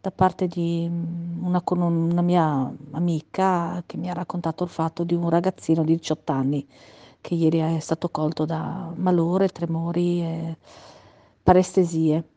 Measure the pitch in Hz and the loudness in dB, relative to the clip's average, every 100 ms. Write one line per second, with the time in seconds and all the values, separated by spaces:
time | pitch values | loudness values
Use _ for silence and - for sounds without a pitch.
0 | 190 - 190 185 180 175 170 170 170 170 | -8 2 0 2 -4 -2 -2 -2 -2 -4
1 | 165 170 170 170 180 180 175 175 175 170 | -6 -6 -6 -4 0 0 0 0 2 2
2 | 165 170 175 175 156 139 131 - - - | 2 2 2 4 2 0 -2 -6 -10 -4
3 | 175 160 - - 190 180 170 180 - - | -2 -2 -4 -2 0 0 -2 -6 -8 -8
4 | 175 175 180 180 165 - 175 - 160 - | -6 -6 -6 -6 -6 -4 -6 -2 -4 -2
5 | 175 175 170 170 185 - - 165 160 165 | -2 0 2 2 0 -4 0 2 4 0
6 | - 156 - 135 131 143 - - - - | 0 -4 -2 0 0 -2 -6 -20 -20 -20
7 | - _ - 170 160 165 160 165 - 165 | -20 _ -6 2 2 2 0 -2 -2 -4
8 | 175 - 151 - 208 156 160 185 170 170 | -4 -2 -4 -2 -2 -2 -4 -8 -8 -2
9 | 180 175 165 185 196 - 170 165 165 170 | 2 2 2 2 0 -2 -4 -2 -2 0
10 | 175 175 170 165 165 160 - - - - | 0 0 -2 -6 -8 -10 -16 -20 -20 -20
11 | - _ _ _ - 180 180 - 170 165 | -20 _ _ _ 6 6 6 2 2 2
12 | 160 156 165 | 2 2 -2